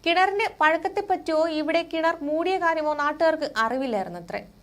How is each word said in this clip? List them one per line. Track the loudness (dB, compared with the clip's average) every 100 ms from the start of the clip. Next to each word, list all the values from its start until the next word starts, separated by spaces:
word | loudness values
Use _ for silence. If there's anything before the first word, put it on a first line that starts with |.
| 2
കിണറിന്റെ | 4 2 2 -2 2
പഴക്കത്തെപ്പറ്റിയോ | 2 2 0 -4 -2 -2 0 0 2 0
ഇവിടെ | 0 0 0
കിണർ | 0 0 0 -2
മൂടിയ | -2 0 0 0
കാര്യമോ | 0 -2 0
നാട്ടുകാർക്ക് | -2 2 2 2 -2 -2
അറിവില്ലായിരുന്നത്രേ. | -2 0 -2 -2 -4 -8 -10 -12 -12 -20